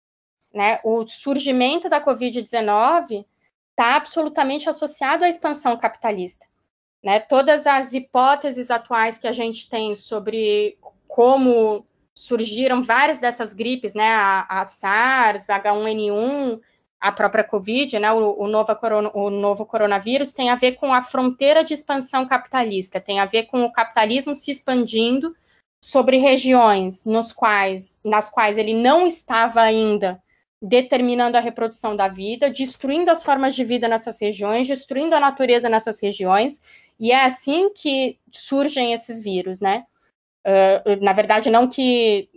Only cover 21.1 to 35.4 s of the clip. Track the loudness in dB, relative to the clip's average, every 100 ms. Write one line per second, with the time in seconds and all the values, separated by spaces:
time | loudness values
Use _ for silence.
21.1 | -2 -2 0 2 4 2 -4 -4 -6 -4
22.1 | -4 -2 -2 -2 -2 -2 -4 -6 -8 -4
23.1 | -2 0 0 -2 -2 -2 0 0 2 2
24.1 | 0 -2 -8 -8 -8 -2 -2 0 0 0
25.1 | 0 -2 -10 _ _ _ _ -2 2 4
26.1 | 4 4 2 4 6 6 4 -2 -6 -2
27.1 | -2 -2 -2 0 2 0 -4 -12 -12 0
28.1 | 0 0 0 0 0 -2 2 4 4 2
29.1 | -2 -4 0 2 4 4 4 0 0 -2
30.1 | -6 _ _ _ _ 0 2 2 0 0
31.1 | 0 2 2 0 -4 -6 -4 -8 -2 -2
32.1 | -2 -8 -2 -2 -2 -6 -6 -4 -2 -2
33.1 | -4 -2 0 0 -2 -4 -2 -2 -4 -4
34.1 | -6 -6 -4 -4 -2 -2 -6 -6 -6 0
35.1 | 2 2 0